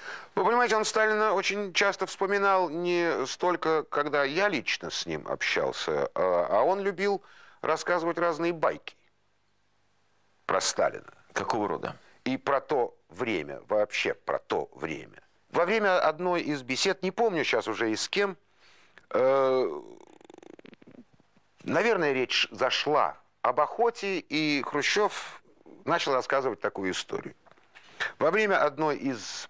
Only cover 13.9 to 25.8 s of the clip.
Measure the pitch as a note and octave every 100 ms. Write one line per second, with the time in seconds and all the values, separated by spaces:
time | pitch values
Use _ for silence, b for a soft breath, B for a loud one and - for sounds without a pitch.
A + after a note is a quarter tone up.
13.9 | - - - - C2+ - F#2 C#2+ - D#2+
14.9 | - - - _ _ _ - F3 A3 G3+
15.9 | F#3 - D#3 F3+ F3 C3+ D3 B2 C3 G3
16.9 | F#3 F#3 F3+ A#3 F3 C3 A#2+ G#2 G2+ A2
17.9 | G#2+ - - G3+ F#3 _ b b b b
18.9 | b b G2+ C3 C3+ C3 C3 G#2+ D2 A1
19.9 | A1 - - - - - - - - -
20.9 | - - _ _ _ _ _ - D3+ A3
21.9 | G#3 D3+ C3 B2 - - G2+ B2 - -
22.9 | D3 F2+ - _ _ A2+ B2+ D3 - A#3
23.9 | - G3+ F#3 - D3+ D#3 D3 - D3 C3+
24.9 | G3 G#3 - - - _ _ - -